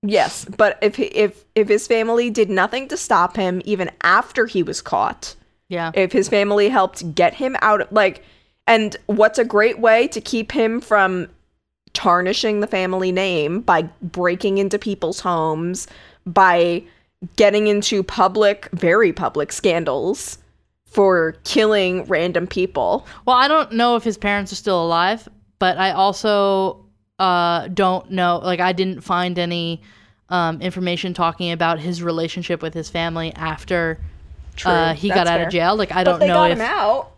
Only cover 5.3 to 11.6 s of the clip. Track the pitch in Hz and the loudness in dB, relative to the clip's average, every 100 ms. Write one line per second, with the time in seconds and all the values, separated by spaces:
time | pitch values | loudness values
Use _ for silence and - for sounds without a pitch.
5.3 | - _ _ _ 175 165 165 185 262 233 | -18 _ _ _ -8 -4 0 0 0 2
6.3 | 214 202 208 208 262 190 - 170 151 175 | 0 2 2 2 2 0 -2 -8 2 0
7.3 | - - 269 214 214 - 214 196 190 - | 2 -6 0 2 2 0 2 2 -2 -20
8.3 | _ _ _ - 226 214 - - 202 214 | _ _ _ 2 2 2 -6 -6 2 2
9.3 | 214 240 208 214 226 233 220 269 - - | 4 0 2 2 4 4 4 2 -2 -4
10.3 | 240 220 294 226 233 - 214 190 185 170 | -4 -4 0 0 -2 0 2 4 0 -6
11.3 | _ _ _ | _ _ _